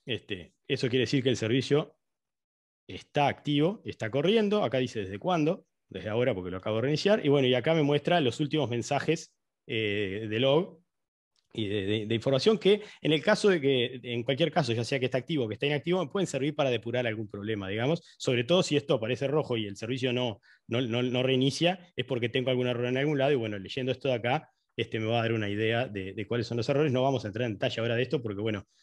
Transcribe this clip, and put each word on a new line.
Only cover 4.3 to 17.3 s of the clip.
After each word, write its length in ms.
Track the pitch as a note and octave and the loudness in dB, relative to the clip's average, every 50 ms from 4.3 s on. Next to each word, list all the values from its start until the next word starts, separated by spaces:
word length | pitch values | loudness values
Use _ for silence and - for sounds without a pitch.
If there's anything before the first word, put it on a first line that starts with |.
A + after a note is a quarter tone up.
| A3 A3+ G#3+ G3+ G#3 G#3 - | 4 4 4 2 2 2 0
Acá 160 | A#2 B2+ C3 | 0 0 0
dice 220 | C3 A#2+ - A2+ | -2 -2 -4 -6
desde 180 | G2 F#2 G2 G2+ | -8 -6 -8 -6
cuándo. 480 | - F3 F3+ E3 D3 D#3 F#3+ - - _ _ _ _ - | -2 0 2 2 2 2 0 -2 -6 _ _ _ _ -14
Desde 180 | - F#2 E2+ G#2+ | -12 -10 -6 -4
ahora 260 | G#2 A#2 B2 C3 A2 | 0 0 2 2 0
porque 160 | F#2 F2+ F2+ | -2 -4 -6
lo 60 | F#2 | -8
acabo 180 | F#2 - A2 G#2+ | -6 -4 -2 -2
de 80 | A2 A#2+ | 0 0
reiniciar. 420 | C#3 D3+ D3 - G3 G#3+ A3 - | 0 0 2 2 2 2 4 4
Y 40 | C#3+ | 4
bueno, 180 | C#3 C#3+ C3 | 4 4 4
y 80 | B2+ B2+ | 4 2
acá 180 | B2 A#2+ D#3 E3 | 2 2 2 2
me 80 | E3 | 4
muestra 400 | D3 C#3 D3 C#3+ - - F3+ F3 | 4 4 2 2 2 2 2 4
los 180 | D3 A#2+ - - | 4 2 0 0
últimos 300 | D#3 C#3 C#3+ D#3 C#3 A2+ | -2 0 0 0 0 0
mensajes, 640 | A#2+ A#2+ A2 - C#3+ C3+ - - D#3+ E3 - - _ _ _ _ _ _ _ | -2 -2 -2 0 -2 0 0 0 -2 -2 -4 -12 _ _ _ _ _ _ _
eh, 600 | - B2 A2 A2 G#2 G2+ G#2 G#2 F#2+ F#2+ G#2+ A2+ G#2+ | -6 -2 -2 0 0 0 0 -2 -2 -4 -4 -4 -2
de 100 | G#2+ A2+ | 0 2
log 400 | C3 C3+ C#3 D#3+ F#3 - - - _ _ _ _ _ _ _ _ _ _ _ _ _ _ | 4 4 4 4 2 0 -8 -20 _ _ _ _ _ _ _ _ _ _ _ _ _ _
y 160 | - A#2 G#2+ | -6 -4 -4
de, 180 | G2 G2+ G#2 F#2 | -2 -2 -2 0
de, 180 | G2 G#2+ A2+ G#2+ | 0 -2 -2 0
de 100 | G#2+ A2+ | 0 -2
información 440 | A2+ - C3+ C#3 C3 - G#3 A3 - | 0 2 2 2 4 4 4 4 4
que 240 | - F#3+ G#3 G#3 G#3 - - - | 4 4 4 2 0 -8 -10 -4
en 100 | - D3 | 0 0
el 120 | D#3 D3+ - | 0 2 4
caso 260 | G#3 G#3+ - - G#3 | 2 2 4 4 4
de 100 | F#3 E3 | 4 4
que, 400 | C3+ C#3 C3+ B2+ A#2 B2+ C3 B2+ A2+ | 4 2 2 2 2 -2 -4 -8 -8
en 180 | B2 A#2+ A#2+ | -6 -4 -4
cualquier 300 | A2+ B2 C#3 B2+ E3+ D#3 | -2 0 0 0 0 0
caso, 200 | - F3 D3 A#2+ | 2 0 0 0
ya 120 | A2+ A#2 A#2 | 0 -2 -2
sea 160 | - C#3 C3+ | -2 -2 0
que 60 | B2 | 0
está 120 | B2 - | 0 -2
activo 280 | C3 B2 - E3 C#3+ A#2+ | -2 -2 -2 -2 -2 -2
o 20 | |
que 80 | G#2+ G#2 | -2 -4
está 100 | - C#3+ | -2 -2
inactivo, 400 | C#3+ D3 C#3 - E3 F3 F#3 E3+ | -2 -2 0 0 0 0 0 -2
me 60 | C3 | -2
pueden 160 | - G3+ F3+ | -2 -2 -2
servir 260 | - - C3+ C3 D3+ D3 | -2 -2 -2 -2 -2 0
para 160 | - C#3+ C3 | 0 0 2
depurar 380 | B2 A2 - A#2 A#2 B2 B2 | 0 0 -2 -2 -2 -2 0
algún 200 | A#2 G#2+ A2 A2 | -2 -2 -4 -6
problema, 400 | G2+ | -8